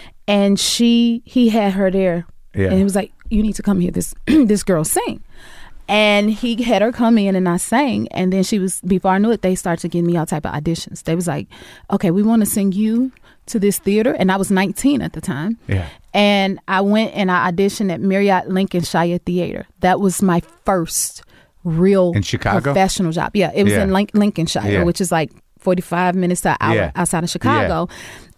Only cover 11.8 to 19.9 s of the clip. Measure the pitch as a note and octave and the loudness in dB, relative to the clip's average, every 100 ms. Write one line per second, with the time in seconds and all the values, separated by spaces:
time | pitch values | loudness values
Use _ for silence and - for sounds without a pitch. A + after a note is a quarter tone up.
11.8 | - - F#3+ F3 G#3+ A#3 G3+ G#3+ G3 F#3 | -6 -2 0 2 2 2 2 0 0 0
12.8 | G#3+ A#3 C4 - - _ - A3+ G3+ F#3+ | 0 0 -2 -6 -20 _ -6 -2 0 0
13.8 | - G#3 A3+ D4+ F#3+ F#3+ F#3+ F#3+ F#3+ - | 0 2 2 2 0 0 2 0 0 0
14.8 | C4+ C#4+ - - F3 C#3 E3+ A3+ - G2 | 0 0 -2 -8 -8 -6 -6 -6 -4 -4
15.8 | D#2 - _ G3 G#3 G3+ F#3+ G3 - F#3+ | -4 -12 _ 0 2 2 0 -4 -4 -2
16.8 | G3+ G#3+ A3 - G3 F3+ F3+ F3 G3 G3 | 2 2 0 -2 0 0 0 0 -2 0
17.8 | G3+ E3 G3 F#3+ G3+ F#3 - F#3+ F#3+ F3+ | -4 -2 0 2 2 2 0 -2 0 -2
18.8 | E3+ F3 E3+ F3 - F3+ E3+ - - - | -2 0 0 -2 -2 -4 -4 -6 -12 -2
19.8 | F3+ | 0